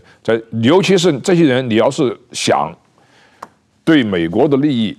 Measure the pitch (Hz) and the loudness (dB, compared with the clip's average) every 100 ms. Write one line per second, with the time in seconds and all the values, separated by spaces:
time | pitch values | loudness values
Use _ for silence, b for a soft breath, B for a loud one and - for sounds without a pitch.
0 | b b - 113 - 113 113 180 175 190 | b b -4 -4 -4 -2 2 2 2 2
1 | 175 135 - 175 156 123 127 110 113 - | 2 -2 0 2 2 2 0 0 0 0
2 | 127 - _ - - 71 76 87 _ _ | -4 -4 _ -8 -2 -2 -4 -10 _ _
3 | B B B B B B B _ - 156 | B B B B B B B _ 0 2
4 | 110 92 82 104 139 139 151 123 107 | 2 -2 -2 0 0 2 0 -2 -4